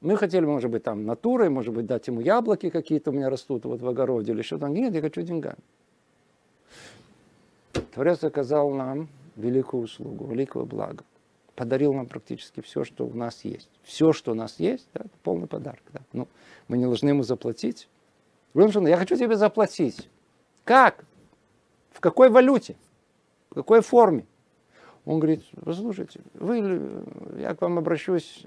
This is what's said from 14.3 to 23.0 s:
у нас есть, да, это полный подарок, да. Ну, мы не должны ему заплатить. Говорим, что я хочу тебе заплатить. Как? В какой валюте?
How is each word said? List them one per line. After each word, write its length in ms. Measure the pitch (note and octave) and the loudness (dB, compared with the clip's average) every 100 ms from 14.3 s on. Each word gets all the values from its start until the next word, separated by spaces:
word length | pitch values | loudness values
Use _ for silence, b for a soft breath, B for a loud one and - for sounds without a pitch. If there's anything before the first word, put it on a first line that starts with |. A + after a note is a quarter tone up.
у 20 | |
нас 220 | A2 A2 - | -6 -8 -4
есть, 260 | F#3 B3+ _ | -4 -4 _
да, 80 | - | -16
это 160 | A3 - | -16 -12
полный 240 | - F3 E3+ | -6 -6 -6
подарок, 360 | - D3 - _ | -10 -12 -16 _
да. 60 | D3 C3+ | -20 -14
Ну, 160 | B2 - b b b - | -12 -12 b b b -6
мы 80 | A#2+ | -2
не 80 | |
должны 240 | B2+ A#2 C#3+ | 0 0 2
ему 140 | C#3+ | 2
заплатить. 640 | A#2 B2 A#2+ A2+ A3+ - - _ _ _ _ _ _ | 0 -4 -6 -6 -6 -8 -14 _ _ _ _ _ _
Говорим, 200 | C#3 G#3+ | 4 4
что 140 | G3+ D#3+ | 4 4
я 120 | F3 | 4
хочу 180 | F#3 B3+ | 2 0
тебе 200 | A#3+ G#3+ | 0 2
заплатить. 760 | G#3 A3 G3+ - C#3 - - _ _ _ _ _ | 2 2 0 0 -4 -4 -16 _ _ _ _ _
Как? 420 | - B3+ A#3 - - _ _ _ _ _ _ _ _ | 4 8 8 4 -8 _ _ _ _ _ _ _ _
В 80 | - | -2
какой 280 | F3 - B3+ | 0 8 8
валюте? 480 | A#3+ B3+ C4 - - _ _ | 10 6 4 -2 -12 _ _